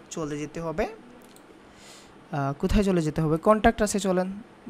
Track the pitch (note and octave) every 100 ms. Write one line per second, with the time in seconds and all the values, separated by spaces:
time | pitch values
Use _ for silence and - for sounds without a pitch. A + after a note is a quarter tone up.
0 | - F3 D3 D3 D3 E3 E3 D#3+ F#4+ A4
1 | - - - - - - - - - -
2 | - - - D3+ C#3 C#3+ F#3+ G#3+ G3 F3
3 | D#3 D3 D#3 D#3+ G#3 G#3+ A#3 A3 G#3 G3+
4 | F#3+ F3+ F#3+ G3+ - -